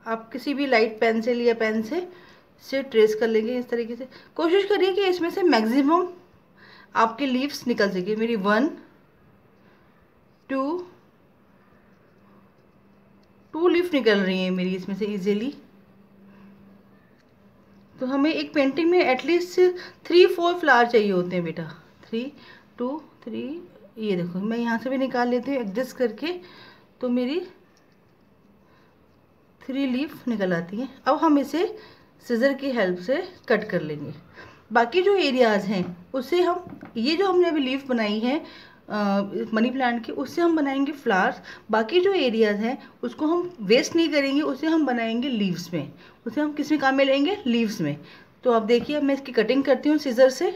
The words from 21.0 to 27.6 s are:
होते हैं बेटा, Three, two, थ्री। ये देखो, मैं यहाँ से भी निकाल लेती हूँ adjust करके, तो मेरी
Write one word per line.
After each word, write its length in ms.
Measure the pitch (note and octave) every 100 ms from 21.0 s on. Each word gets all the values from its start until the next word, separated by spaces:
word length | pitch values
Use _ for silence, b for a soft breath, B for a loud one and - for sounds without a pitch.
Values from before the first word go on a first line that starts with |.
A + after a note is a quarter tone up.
| G#3
होते 260 | F#3 F3+ F#3
हैं 80 |
बेटा, 200 | E3 D#3+ D#3+ - - _
Three, 280 | - A3+ C4 - B B B -
two, 180 | B3 D4+ - _
थ्री। 200 | - A3 B3 E4 F4+ - - -
ये 180 | G#3+ F#3
देखो, 220 | F3 F3+
मैं 180 | G#3 A3+
यहाँ 200 | A#3 A#3
से 120 | A#3
भी 80 | C4
निकाल 300 | C4 B3+ B3
लेती 220 | B3 B3
हूँ 100 | C#4
adjust 360 | A3 F#3+ B3+ -
करके, 360 | A#3+ G#3+ D4+ F4+ B B B B B _
तो 80 | B3+
मेरी 300 | B3 B3 D#4+ F4+ -